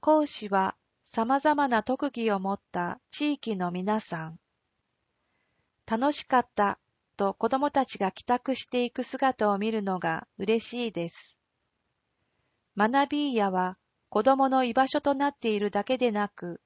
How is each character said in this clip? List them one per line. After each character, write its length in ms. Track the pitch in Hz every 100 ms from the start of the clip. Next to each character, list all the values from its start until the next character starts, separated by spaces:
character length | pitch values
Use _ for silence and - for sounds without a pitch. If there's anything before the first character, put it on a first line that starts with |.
講 240 | - 311
師 240 | 294 - 208
は 280 | 196 190 - _ _
様 360 | _ - 226 277
々 240 | 302 294 285
な 160 | 233
特 300 | 214 262 285
技 180 | 240 226
を 80 | 202
持 160 | 190
っ 60 | 196 _
た 300 | 180 175 - _
地 220 | - 294
域 240 | 277 - 202
の 160 | 180
皆 260 | 175 185 214
さ 280 | - 165 160
ん。 120 | 165 _ _ _ _ _ _ _ _ _ _ _ _ _ _
楽 280 | - 220 269
し 120 | 294
か 140 | - 254
っ 80 | -
た 240 | - 202 - _ _ _ -
と 180 | 196
子 140 | 196 226
ど 100 | 262
も 140 | 285
た 120 | 277
ち 140 | 262 -
が 140 | 190
帰 120 | -
宅 300 | - 247 -
し 120 | 254 -
て 180 | 247
い 60 | 240
く 100 | -
姿 480 | 247 262 269 254 214
を 80 | 196
見 140 | 208
る 100 | 220
の 160 | 196 185
が 300 | 175 160 - _
嬉 260 | 196 226
し 240 | - 240 233
い 40 |
で 180 | 175 170
す。 260 | - - _ _ _ _ _ _ _ _ _ _ _ _ _ _ -
学 340 | 214 269 277
び 260 | 294 294 240
舎 140 | 202
は 280 | 185 180 190 _ _ _
子 140 | -
ど 140 | 214 269
も 120 | 269
の 160 | 262
居 80 | 254
場 140 | 262 269
所 140 | 302
と 140 | 285
な 140 | 277 285
っ 80 | -
て 180 | 233
い 60 | 214
る 100 | 202
だ 120 | 202
け 160 | 202 262
で 140 | 240
な 160 | 208 202
く 320 | - 180 170